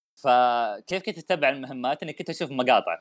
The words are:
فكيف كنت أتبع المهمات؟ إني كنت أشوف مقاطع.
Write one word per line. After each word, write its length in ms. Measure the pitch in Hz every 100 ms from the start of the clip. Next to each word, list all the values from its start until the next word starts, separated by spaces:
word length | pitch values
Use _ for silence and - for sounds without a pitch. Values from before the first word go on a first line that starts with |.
| _ _
فكيف 800 | 131 123 123 120 113 104 - 185
كنت 140 | 214 165
أتبع 320 | - 175 139
المهمات؟ 540 | 139 123 127 127 147
إني 100 | 160
كنت 160 | - 147
أشوف 220 | 165 156
مقاطع. 480 | 131 127 113 87 82